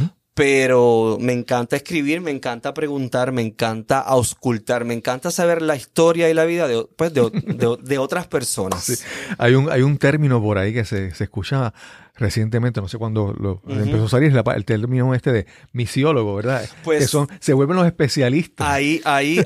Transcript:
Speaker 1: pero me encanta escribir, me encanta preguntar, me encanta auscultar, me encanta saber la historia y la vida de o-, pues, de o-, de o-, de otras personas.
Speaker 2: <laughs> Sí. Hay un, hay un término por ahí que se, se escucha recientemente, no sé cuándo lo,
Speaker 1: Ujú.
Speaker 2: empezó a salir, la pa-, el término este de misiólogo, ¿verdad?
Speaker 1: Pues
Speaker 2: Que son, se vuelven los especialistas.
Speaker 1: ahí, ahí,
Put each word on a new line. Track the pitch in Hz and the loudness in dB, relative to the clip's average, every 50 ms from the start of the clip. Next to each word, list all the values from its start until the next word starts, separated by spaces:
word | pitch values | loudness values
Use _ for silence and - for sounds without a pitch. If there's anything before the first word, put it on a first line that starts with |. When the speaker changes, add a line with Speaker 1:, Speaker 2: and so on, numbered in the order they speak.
| 139 185 _ _ _ _ - | 0 -2 _ _ _ _ -2
Speaker 1:
pero | - 143 139 135 135 131 127 127 123 120 120 117 113 113 110 107 101 | 0 2 4 4 4 4 4 4 4 6 4 4 4 2 2 0 0
me | 120 123 | -2 -2
encanta | 123 123 113 - 131 120 120 - 147 | -2 -2 -2 -2 -2 -2 -2 -2 -4
escribir, | 139 - - 175 160 143 143 156 175 | -6 -4 -4 -4 -2 -2 -2 -2 -2
me | 180 160 | -4 -6
encanta | 139 131 - 131 117 120 - 143 139 | -6 -6 -6 -6 -8 -6 -8 -8 -6
preguntar, | 156 151 143 143 139 131 120 - 127 127 131 | -6 -6 -4 -4 -4 -4 -2 -2 -2 -2 0
me | 131 120 | -2 -2
encanta | 113 110 104 - 120 113 110 113 110 - 135 135 | -4 -4 -2 -2 -2 -2 -2 -4 -2 0 0 0
auscultar, | - - 131 127 113 - - _ - 127 120 107 - - 123 120 117 | 2 2 2 2 2 0 -4 _ -2 -2 -2 -2 -2 -2 -2 -2 0
me | 120 120 | -4 -4
encanta | 117 - 135 123 123 - 175 | -4 -2 -4 -4 -4 -4 -6
saber | 170 - 175 170 170 165 | -2 0 2 2 2 2
la | 160 156 147 | 0 -2 -2
historia | 131 - - - - 165 170 165 170 165 160 | -2 -4 -6 0 4 4 4 4 4 2 2
y | 165 | 4
la | 160 160 | 4 2
vida | 165 170 175 165 | 2 2 0 0
de | 135 117 117 | 0 0 -2
o-, | - - | -2 -4
pues, | _ - 160 170 151 | _ -4 -2 0 2
de | 139 | 2
o-, | 120 110 | 0 2
de | 107 - - - 123 117 123 | 0 -4 -4 -4 -4 -2 0
o-, | 117 120 | 0 -2
de | - - 127 139 135 | -2 -4 -4 -2 -2
otras | 135 135 175 180 175 | -2 -2 -4 -6 -6
personas. | - - 147 123 - - 107 95 95 92 90 - | -2 -4 -4 -2 -2 -4 -4 -4 -4 -4 -4 -4
Speaker 2:
<laughs> | - | -4
Sí. | 127 - - - - - - - 202 - | -6 -6 -6 -12 -12 -12 -10 -10 -4 0
Hay | 120 120 127 | 2 4 4
un, | 135 139 165 | 4 2 2
hay | 147 127 | 2 2
un | 131 143 147 - | 2 2 2 2
término | - 139 143 151 151 139 127 117 | 2 2 2 4 2 2 2 2
por | 104 107 104 95 | 2 0 0 0
ahí | 95 104 | 0 -2
que | 110 123 107 | -2 -2 -4
se, | - 113 98 95 92 80 | -2 -4 -4 -4 -6 -6
se | - 104 | -6 -8
escucha | - - 104 92 - 139 135 127 113 - - - - - - - _ _ | -6 -6 -8 -6 -2 -2 -2 -2 -4 -6 -10 -20 -20 -20 -20 -20 _ _
recientemente, | - 113 95 - 117 110 110 117 117 120 123 113 107 | -4 -4 -2 0 0 -2 0 0 0 0 0 -2 -4
no | 98 92 | -6 -6
sé | - 107 | -8 -6
cuándo | 117 113 110 107 104 101 104 - | -6 -2 -2 0 0 -2 -2 -4
lo, | - 98 92 95 - | -4 -4 -4 -6 -8
Speaker 1:
Ujú. | - - | -6 -4
Speaker 2:
empezó | 104 104 107 - 110 110 | -2 -2 0 0 0 0
a | 107 | 2
salir, | - 123 151 156 | 2 4 4 4
la | 135 123 | 4 4
pa-, | 104 117 - | 2 0 -2
el | 117 104 | -2 -2
término | - 113 104 110 123 127 127 123 131 127 | -2 -2 -2 0 -2 0 0 0 0 0
este | 123 - 135 | 0 0 0
de | 123 107 92 - - - - _ | 0 0 -2 -4 -12 -20 -20 _
misiólogo, | - 123 117 - - 131 139 160 156 123 110 101 98 | -6 -6 -6 -4 -2 0 0 2 2 2 0 -2 -2
¿verdad? | 98 104 123 135 120 107 - - - | -4 -2 -2 -4 -4 -6 -8 -14 -10
Speaker 1:
Pues | - 170 156 151 | -2 0 2 2
Speaker 2:
Que | 143 - | 2 2
son, | - 143 143 - - - | 2 0 -2 -2 -6 -6
se | - - | 0 2
vuelven | 139 135 139 147 180 | 2 4 4 2 2
los | 185 175 | 2 2
especialistas. | 170 170 - 156 123 - 147 131 120 135 165 - - _ - 151 | 2 2 0 0 0 2 2 2 2 2 0 -2 -4 _ -6 -2
Speaker 1:
ahí, | 147 143 139 143 147 165 160 - | -2 0 0 2 0 0 0 0
ahí, | 156 143 139 139 147 165 - 185 | 0 0 2 2 2 2 2 2